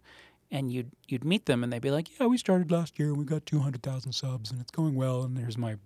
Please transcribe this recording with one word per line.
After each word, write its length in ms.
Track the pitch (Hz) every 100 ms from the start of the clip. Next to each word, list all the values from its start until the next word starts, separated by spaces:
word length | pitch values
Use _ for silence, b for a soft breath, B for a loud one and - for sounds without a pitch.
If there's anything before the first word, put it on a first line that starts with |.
| B B B B _
And 200 | 139 131
you'd, 200 | 127 120 - -
you'd 180 | 127 143
meet 220 | 202 -
them 160 | 123
and 100 | 120
they'd 80 | 120
be 80 | 135
like, 300 | 147 165 -
"Yeah, 80 | 240
we 100 | 247
started 320 | - 185 160
last 300 | 170 165 -
year 80 | 147
and 100 | 143
we 80 | 143
got 220 | 156 -
two 100 | 151
hundred 220 | 139 123
thousand 300 | 135 131 131
subs 380 | - 131 131 107
and 100 | 127
it's 80 | 120
going 240 | - 156
well 300 | 131 131 127
and 120 | 127 127
here's 220 | 120 113
my 160 | 117 104